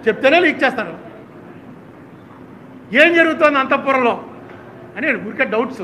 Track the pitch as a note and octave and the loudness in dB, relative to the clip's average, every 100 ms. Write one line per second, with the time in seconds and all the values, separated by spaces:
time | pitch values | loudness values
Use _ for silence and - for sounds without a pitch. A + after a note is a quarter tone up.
0 | A3 G#3+ C4+ D#4+ E4+ - C#4 A#3+ F#3+ D#3 | -2 2 2 4 2 0 -2 -2 -8 -10
1 | - - - - - - - - - - | -18 -20 -20 -20 -20 -20 -20 -20 -20 -20
2 | - - - - - - - - - A#3 | -20 -20 -20 -20 -20 -20 -20 -20 -4 4
3 | E4 E4+ E4 D#4 D4+ C#4+ C4 C#4 C4+ C4 | 4 4 2 4 2 2 0 -2 0 2
4 | B3 F#3+ - - - - - - - F#3+ | 2 0 -8 -20 -20 -20 -20 -20 -16 -6
5 | D4 A3+ G3 A#3+ C4 G3 B3+ E3 | -4 -4 -6 -4 -2 -2 -4 -6